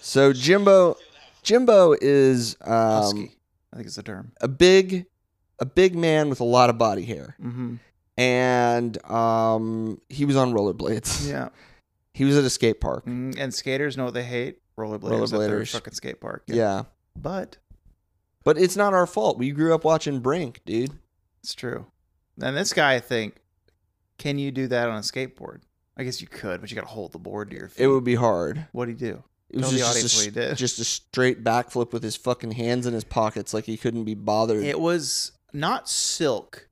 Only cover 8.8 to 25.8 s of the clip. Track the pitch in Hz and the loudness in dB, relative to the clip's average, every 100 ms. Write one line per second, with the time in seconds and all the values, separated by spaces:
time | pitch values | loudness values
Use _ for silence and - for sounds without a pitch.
8.8 | 120 107 - 113 113 113 113 113 113 113 | -2 -6 -6 -2 0 2 2 0 -2 -4
9.8 | 110 107 _ 135 143 139 127 117 101 92 | -6 -8 _ -4 2 4 4 2 0 -2
10.8 | - 110 - - 143 135 127 _ - _ | -4 -4 -4 -6 -6 -6 -10 _ -20 _
11.8 | _ _ _ - 135 143 135 - 117 104 | _ _ _ -2 4 4 2 2 0 0
12.8 | - 65 - 123 127 131 135 120 - 135 | -4 -6 -8 -8 -8 -8 -8 -8 -6 -4
13.8 | 147 131 127 123 123 123 123 - _ - | -4 -4 -6 -6 -6 -6 -6 -10 _ -12
14.8 | 107 107 - 113 110 110 107 104 107 117 | -8 -8 -4 -2 0 0 0 -2 -4 -8
15.8 | - - - - - - - 117 110 98 | -10 -14 -12 -12 -12 -12 -4 0 0 -2
16.8 | 117 _ _ - 143 190 - - _ - | -6 _ _ -14 -8 -8 -10 -16 _ -20
17.8 | _ _ _ _ _ _ - 156 180 185 | _ _ _ _ _ _ 0 4 4 2
18.8 | 202 190 175 - 214 127 127 143 160 160 | 2 4 2 2 0 0 -4 0 2 4
19.8 | 156 160 151 135 123 160 143 - - 110 | 4 2 0 -2 0 -2 -4 -10 -6 -4
20.8 | 131 147 _ _ _ _ - - 123 127 | -4 -6 _ _ _ _ -14 -10 -10 -10
21.8 | - _ _ _ _ - 131 139 196 - | -14 _ _ _ _ -10 -6 -4 -2 2
22.8 | 147 131 - 120 107 - _ _ _ _ | 2 2 0 -4 -4 -10 _ _ _ _
23.8 | _ _ _ _ 147 143 139 131 131 123 | _ _ _ _ -6 -4 -4 -4 -2 0
24.8 | 120 110 101 - 131 _ - - _ _ | -2 -4 -8 -8 -10 _ -18 -18 _ _